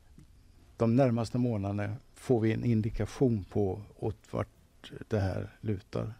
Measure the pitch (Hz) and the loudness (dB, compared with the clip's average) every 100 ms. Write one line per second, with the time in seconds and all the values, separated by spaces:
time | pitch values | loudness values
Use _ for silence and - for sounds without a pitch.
0 | - - - - - - - - 117 120 | -20 -20 -20 -20 -20 -20 -12 -2 2 4
1 | 135 117 110 123 123 107 98 101 104 107 | 4 2 -2 -2 0 0 -2 -2 -4 -6
2 | - - - 120 110 113 120 110 107 - | -14 -6 2 4 4 2 2 2 0 -2
3 | 104 - 135 110 87 107 98 98 101 - | -4 0 2 2 -2 -2 -2 -2 -10 -8
4 | 113 - - - - _ _ _ - - | -8 -8 -8 -6 -6 _ _ _ -18 -16
5 | - 107 95 101 101 - 107 98 - 117 | -4 -2 0 -2 -8 -8 -6 -6 -6 -6
6 | 113 | -6